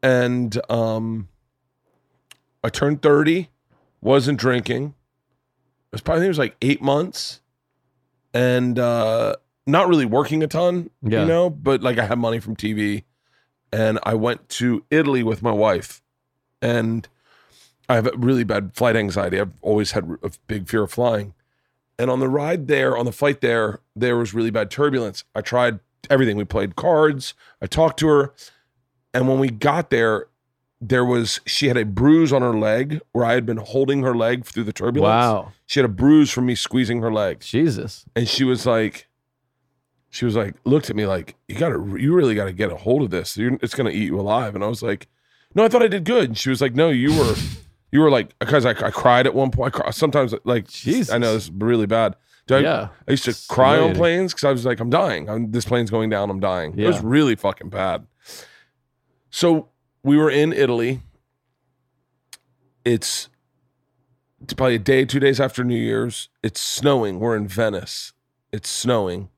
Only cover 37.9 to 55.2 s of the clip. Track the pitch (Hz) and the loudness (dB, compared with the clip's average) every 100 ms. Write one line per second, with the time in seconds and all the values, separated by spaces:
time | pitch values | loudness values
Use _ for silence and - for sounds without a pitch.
37.9 | - - - 120 - 131 123 120 113 110 | -14 -8 -4 -2 0 0 0 0 0 0
38.9 | - - _ _ _ _ _ _ _ _ | -6 -20 _ _ _ _ _ _ _ _
39.9 | _ _ - 123 110 101 - - 147 - | _ _ -4 -2 0 -4 -6 0 0 0
40.9 | 107 104 92 82 - _ 92 165 92 95 | -4 -2 -4 -6 -20 _ -4 -2 -2 -6
41.9 | 98 135 180 143 104 98 90 107 - 87 | -4 2 2 2 0 -2 -2 -4 -4 0
42.9 | 143 127 87 - - 117 131 117 - 117 | 0 0 -4 -6 -4 -2 -2 -4 -4 -4
43.9 | 85 104 87 101 110 120 101 104 113 117 | -2 -2 -2 -2 -2 -2 -4 -6 -4 -6
44.9 | 101 - _ _ _ _ - 220 240 226 | -6 -8 _ _ _ _ 2 4 4 2
45.9 | 190 165 240 147 110 131 131 139 120 165 | 0 0 0 0 -2 -2 0 0 2 2
46.9 | 131 131 156 123 107 80 - - _ _ | 2 2 2 2 0 -4 -10 -16 _ _
47.9 | 139 156 131 104 _ - 147 123 110 104 | 4 6 4 0 _ 0 2 2 0 -4
48.9 | - 127 123 131 127 135 - 131 - - | 2 4 6 4 2 0 0 -2 -2 -6
49.9 | - 156 139 127 113 - 120 101 - 131 | 0 0 2 0 -2 -2 -2 -2 -8 -2
50.9 | 220 208 113 117 110 82 90 110 120 104 | 0 0 0 2 0 -4 -4 0 2 2
51.9 | 113 110 95 _ _ - 135 143 135 104 | 2 0 -2 _ _ 0 2 2 0 -6
52.9 | - - 139 - 113 - - 135 156 160 | -12 -2 -2 -2 -6 -6 4 6 6 4
53.9 | 156 170 170 185 - 143 131 123 113 117 | 4 2 2 -2 0 0 0 0 -2 0
54.9 | 151 185 95 | 2 2 -2